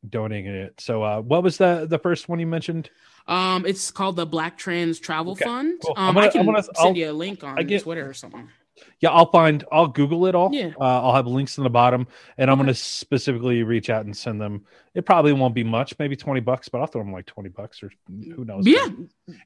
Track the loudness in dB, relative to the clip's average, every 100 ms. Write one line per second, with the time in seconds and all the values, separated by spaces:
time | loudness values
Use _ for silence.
0 | -10 -6 -4 -6 -8 -10 -10 -12 -6 -4
1 | -2 -4 0 2 2 4 2 2 -2 -2
2 | -2 -4 -4 -6 -4 -6 -6 -8 -10 _
3 | _ _ -4 -2 0 0 0 -4 -6 -4
4 | -4 -2 -4 -4 -6 -8 -6 -2 -2 -4
5 | -6 -6 -4 -4 -4 -2 -4 -4 -6 -2
6 | 2 4 4 2 2 0 -2 2 2 2
7 | -4 -6 -8 -10 -10 -6 -4 -4 -4 -10
8 | -10 -14 -18 -18 -20 _ _ _ -18 0
9 | 4 8 8 8 6 2 0 2 2 2
10 | 0 2 2 2 2 0 -4 -2 0 2
11 | 4 2 2 -2 -4 -2 2 4 4 4
12 | -2 -10 -12 0 4 4 4 0 -4 -10
13 | -2 -2 0 -2 0 0 0 -2 -2 -4
14 | -4 -10 -8 -6 -6 -8 _ _ _ -6
15 | 2 4 6 4 2 0 -2 -2 -2 -4
16 | -6 -6 -4 -4 -2 -4 -4 -6 -6 -6
17 | -8 -12 -14 -16 -16 -14 -18 -16 -20 _
18 | -20 -16 -14 -12 -10 0 4 4 2 -8
19 | -16 _ -20 -16